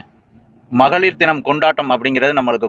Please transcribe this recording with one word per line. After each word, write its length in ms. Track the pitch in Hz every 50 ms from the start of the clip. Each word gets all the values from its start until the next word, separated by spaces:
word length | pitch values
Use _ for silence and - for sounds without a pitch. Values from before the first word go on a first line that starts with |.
| - _ _ _ _ _ _ - _ _ _ _ _ -
மகளிர் 460 | 123 123 131 139 160 180 185 185 170
தினம் 260 | 139 165 160 156 143
கொண்டாட்டம் 480 | - 135 147 151 151 156 151 - 147 131
அப்படிங்கிறது 500 | 127 117 120 135 131 127 127 143 147 139
நம்மளுக்கு 260 | 127 123 120 110 113